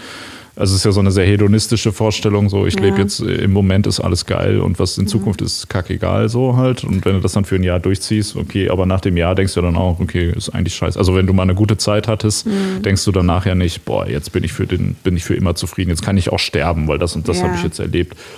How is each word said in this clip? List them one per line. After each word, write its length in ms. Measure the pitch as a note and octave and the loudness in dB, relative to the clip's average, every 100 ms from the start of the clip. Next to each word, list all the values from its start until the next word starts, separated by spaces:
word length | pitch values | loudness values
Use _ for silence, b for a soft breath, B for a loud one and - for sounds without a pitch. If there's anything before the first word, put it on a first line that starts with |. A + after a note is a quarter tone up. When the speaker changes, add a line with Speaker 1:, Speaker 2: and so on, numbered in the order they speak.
| B B B B B - | B B B B B -2
Speaker 1:
also 180 | G2+ F#2+ | 0 2
es 60 | |
ist 40 | G#2+ | 2
ja 60 | |
so 80 | G2+ | 4
eine 100 | G2 | 4
sehr 140 | F#2+ F#2 | 4 4
hedonistische 680 | G#2 G#2 G#2+ - A2+ A2+ | 6 6 4 2 0 0
Vorstellung, 560 | G#2 A2 G#2+ G#2+ G2+ G2+ | 0 0 0 0 2 2
so 200 | G2 F#2+ | 2 0
ich 80 | F#2+ | 2
Speaker 2:
Ja. 60 | |
Speaker 1:
lebe 180 | G2 G2 | 2 2
jetzt, 200 | G2+ - | 0 -2
äh, 160 | - F2+ | -4 0
im 140 | G2 | 2
Moment 340 | G2 G2 F#2+ G2+ | 4 4 4 2
ist 120 | G2 | 0
alles 280 | F#2 F2+ - | 0 -2 -2
geil 320 | F#2 F#2+ G2+ | 0 2 2
und 180 | F#2 F2+ | 0 0
was 220 | F#2 - | -2 -2
in 60 | G2 | -2
Speaker 2:
Mhm. 20 | |
Speaker 1:
Zukunft 340 | - A2 G2 | 0 -2 -2
ist 260 | - - - | -4 -6 -6
kackegal 600 | - F2 F2+ F2+ G2 A2 | -6 -4 -4 -2 0 0
so 260 | A#2+ C3 B2 | 0 0 2
halt. 260 | C3 B2 | 0 0
Und 220 | - F#2+ F#2+ | -2 -2 0
wenn 80 | |
du 80 | F#2+ | 0
das 100 | F#2 | 0
dann 120 | G#2 | -2
für 120 | F#2 F#2+ | 0 0
ein 80 | |
Jahr 160 | F2+ F2+ | 0 0
durchziehst, 560 | F#2+ F#2+ - G#2+ G#2 - | 0 -2 -2 -2 -2 -6
okay, 340 | E2 G2+ F2+ | -4 -2 0
aber 160 | F#2 F#2 | 0 0
nach 160 | F#2+ | 0
dem 160 | G2+ F2 | 0 2
Jahr 160 | E2+ | 2
denkst 220 | F#2 G2 - | 2 0 0
du 60 | |
dann 120 | F2 E2+ | 0 2
auch, 240 | F#2 E2+ | 0 0
okay, 320 | F2+ F2 E2+ E2 | -2 -2 -2 -2
ist 120 | - | -4
eigentlich 260 | F2+ E2+ - | -4 -4 -2
scheiße. 240 | F2 F#2 | -2 0
Also 160 | F#2 F#2 | 2 4
wenn 100 | F#2+ | 4
du 80 | |
mal 80 | F#2+ | 4
eine 140 | F#2+ F#2 | 2 2
gute 220 | G#2+ G#2+ | 2 2
Zeit 300 | - G#2 A2 | 0 0 0
hattest, 380 | G#2+ G#2+ G#2 A3 | 0 0 -2 -2
Speaker 2:
Mhm. 380 | G3 F#3+ F#3+ | -2 -2 -2
Speaker 1:
denkst 200 | G2 G2+ | 0 0
du 80 | - | 2
danach 360 | F#2+ F2 F2 F#2 | 2 2 2 0
ja 80 | F#2 | 0
nicht, 280 | F2+ - | 0 -4
boah, 240 | - G1+ G1+ | -4 -4 -2
jetzt 240 | C#2 - | -6 -4
bin 120 | F#2 | -4
ich 100 | - | -4
für 140 | - F#2 | -4 -4
den, 260 | F2+ F#2 F2 | -2 -2 -2
bin 140 | - F2 | -2 -2
ich 60 | |
für 100 | - | 0
immer 220 | - F#2 E2+ | 0 0 -2
zufrieden, 340 | F2+ - F2+ | -4 -4 -2
jetzt 140 | E2 | -2
kann 140 | - F#2+ | 0 0
ich 140 | - | 2
auch 60 | - | -2
sterben, 500 | - D#2+ D#2 E2 D2+ | -2 0 0 0 0
weil 120 | C#2+ | 0
das 160 | F2 D#2+ | -2 -2
und 120 | D#2+ | -2
das 120 | - | -2
Speaker 2:
Ja. 60 | - | 0
Speaker 1:
hab 80 | - | -2
ich 80 | |
jetzt 160 | - - | -4 -4
erlebt. 360 | F#2 F2 F2 B B | -4 -2 -2 B B